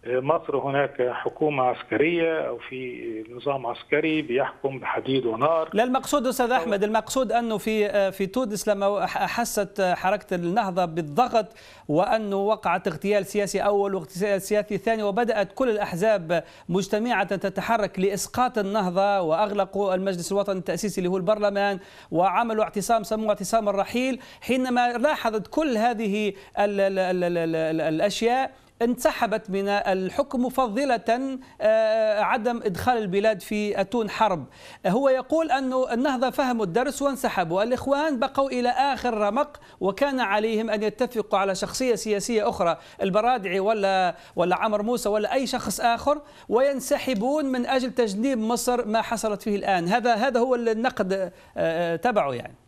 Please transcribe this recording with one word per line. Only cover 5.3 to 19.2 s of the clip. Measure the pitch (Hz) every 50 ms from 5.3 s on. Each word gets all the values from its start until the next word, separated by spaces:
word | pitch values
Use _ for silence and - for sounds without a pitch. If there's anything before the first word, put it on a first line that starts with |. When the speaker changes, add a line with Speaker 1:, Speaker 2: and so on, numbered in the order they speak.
| 110 110 131 156 165 160 160 - -
Speaker 2:
لا، | 202 233
المقصود | 254 254 262 262 - - 294 233
أستاذ | 262 247 - 247 233
أحمد، | 247 262 165 165 208 202 196
المقصود | 208 220 220 214 - - 269 262 202 220
أنه | 233 233 233 220 202
في، | - 226 220 214 208 208 196 208 196 190 185
في | - 196
تونس | 185 190 254 262 214 208 190 - 220
لما | 208 196 202 196 208 196 170
ح-، | 185 - - 202
حست | 175 - - 240 - - 220 202 196 - -
حركة | 190 180 175 - - 185 202 208 - - 190
النهضة | 180 170 170 180 233 220 190 180 180 180
بالضغط، | 175 160 170 165 147 143 156 254 247 - 233 208 220 - - - - - - - -
وأنه | 147 156 185 208 - 226 220 202 196
وقعت | 196 196 208 220 208 - 190 170 185 185 202
اغتيال | 165 151 - 196 208 208 196
سياسي | 196 - 208 202 185 - 196
أول | - 202 208 202 196 202 196
واغتيال | 190 165 - - 170 190 208 202 190 185
سياسي | - 208 208 208 208 214 185
ثاني، | - 226 226 220 208
وبدأت | 202 196 208 240 214 226 208 196 190 -
كل | - 269 254
الأحزاب | 214 208 202 - - 165 185 220 214 196 170 160 175 165 147 - - - - -
مجتمعة | 170 185 190 - - 214 220 247 240 190 196
تتحرك | 175 202 185 - 196 185 202 185 - 233 226 202 185 - -
لإسقاط | 185 196 196 190 - - - - 247 247 254 220
النهضة، | 208 196 202 220 196 180 175 185 196 202 202 196